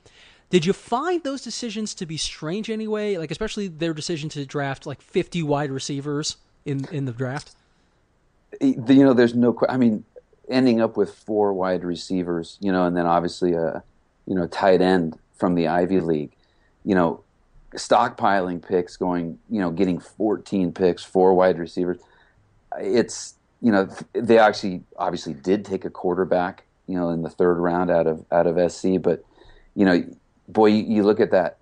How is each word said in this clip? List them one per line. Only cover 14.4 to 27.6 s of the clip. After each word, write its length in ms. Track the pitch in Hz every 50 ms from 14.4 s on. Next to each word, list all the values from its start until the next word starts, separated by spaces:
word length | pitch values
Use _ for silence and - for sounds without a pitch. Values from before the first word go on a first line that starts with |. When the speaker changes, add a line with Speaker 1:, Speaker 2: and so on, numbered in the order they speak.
| 85 80
Speaker 2:
tight 340 | - - - 98 92 87 90
end 360 | 90 95 92 82 80 78 - _ _ _
from 180 | _ 107 92 87
the 140 | 85 82 78
Ivy 320 | 85 87 90 87 95 92
League, 320 | 80 82 80 76 73 69 - _ _ _ _ _ _ _ _ _ _
you 100 | 107 98
know, 280 | 92 85 80 - - - _ _ _ _ _ _ - _ - -
stockpiling 920 | - - - 120 107 117 127 127 - 120 104 98 98 90 90 87 85 -
picks, 300 | - 101 90 87 - -
going, 420 | - 92 90 90 87 85 85 80 - _ -
you 120 | 117 104
know, 100 | 92 85
getting 300 | 82 85 98 90 87 82
fourteen 720 | - - - - 101 107 101 85 - - 107 98 92 85 80
picks, 320 | - 95 90 85 - -
four 300 | - - 95 92 92 92
wide 240 | 90 92 92 87 80
receivers. 400 | 85 80 - 92 90 90 87 - - _ _ _ _ _ _ _ _ _ _ _ _ _ - -
It's, 560 | - 101 - 120 104 - - - - - - _ _ _ _ _ 123
you 80 | 117
know, 180 | 101 98 95 - - - - - -
they 260 | 107 120 113 113 110
actually 440 | 110 107 104 - - 98 90 90 - _ -
obviously 380 | - 90 90 85 85 - 87 76
did 300 | 69 - 90 98 104 98
take 200 | - 95 92 -
a 60 | 82
quarterback, 720 | - - - 92 87 87 92 - 92 90 87 92 98 - _ _ _ _ _
you 120 | - 95 90
know, 120 | 87 85
in 120 | 85 82 82
the 80 | 78
third 280 | - - 92 87 87
round 320 | 85